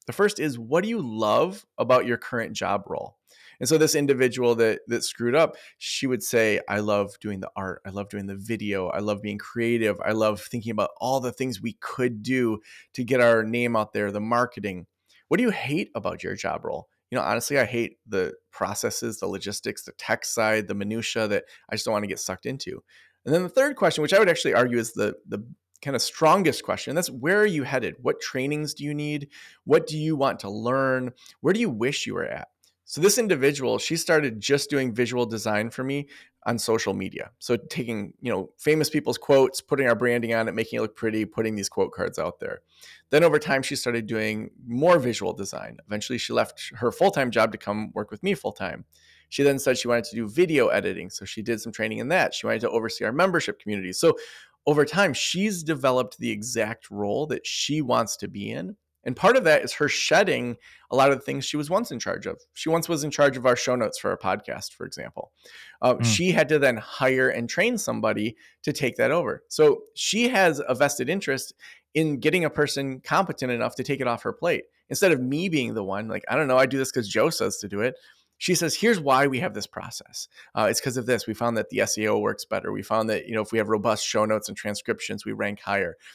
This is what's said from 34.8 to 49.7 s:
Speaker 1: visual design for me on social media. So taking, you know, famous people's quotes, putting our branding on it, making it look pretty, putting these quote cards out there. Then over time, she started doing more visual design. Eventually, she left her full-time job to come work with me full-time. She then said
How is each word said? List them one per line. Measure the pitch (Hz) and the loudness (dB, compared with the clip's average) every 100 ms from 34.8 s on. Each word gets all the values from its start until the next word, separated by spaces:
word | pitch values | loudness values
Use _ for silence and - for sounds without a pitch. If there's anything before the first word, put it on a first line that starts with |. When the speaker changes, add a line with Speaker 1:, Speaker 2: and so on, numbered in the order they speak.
| 127 | 0
Speaker 1:
visual | 110 120 123 | 0 0 0
design | 117 110 110 104 113 | -2 -2 -2 0 -2
for | - | -4
me | 131 143 143 - - _ - | -4 -4 -6 -14 -20 _ -4
on | 117 | -2
social | - 113 - | 0 0 0
media. | 98 95 - - _ | -2 -4 -8 -12 _
So | - 120 | -2 -2
taking, | - - 117 110 98 - | -2 -6 -4 -6 -8 -10
you | 123 | -4
know, | 98 - - | -4 -6 -4
famous | - 156 - | 2 2 2
people's | 151 143 120 | -2 -2 -2
quotes, | - 139 131 - | 4 6 6 2
putting | - 139 127 | -4 0 2
our | |
branding | 110 123 120 117 | 2 2 0 0
on | 113 113 | 0 0
it, | |
making | 101 117 117 | -2 -4 -2
it | |
look | 110 - | -4 -2
pretty, | 113 110 | -2 0
putting | 104 - 113 | -2 -2 -2
these | 107 98 | -2 -4
quote | - 95 | 0 -2
cards | - 87 - | -2 -6 -4
out | 82 - | -6 -6
there. | - - _ _ - - - | -10 -10 _ _ -20 -20 0
Then | 147 | 6
over | 165 147 | 6 4
time, | 147 135 | 2 -2
she | 131 135 | -2 -4
started | 123 117 110 | -2 -2 -2
doing | 110 110 107 110 _ 123 | -2 -2 -4 -8 _ -6
more | 120 165 175 | 2 6 6
visual | 123 110 95 | 4 -2 -2
design. | 85 98 - 53 - - | -4 -6 -8 -12 -14 -8
Eventually, | 107 - 120 | -6 -4 -6
she | - | -2
left | 113 110 - - 117 | 0 0 -2 -14 -2
her | 117 | -2
full-time | - 190 - 127 | 4 4 4 2
job | 113 113 | 2 2
to | 107 | 0
come | - 107 107 | -6 -4 -4
work | 104 107 | -6 -8
with | 107 | -4
me | 98 | -4
full-time. | - - - 95 - - _ _ _ _ | -2 -4 -6 -8 -8 -16 _ _ _ _
She | - | 2
then | 143 135 | 2 2
said | 135 | 2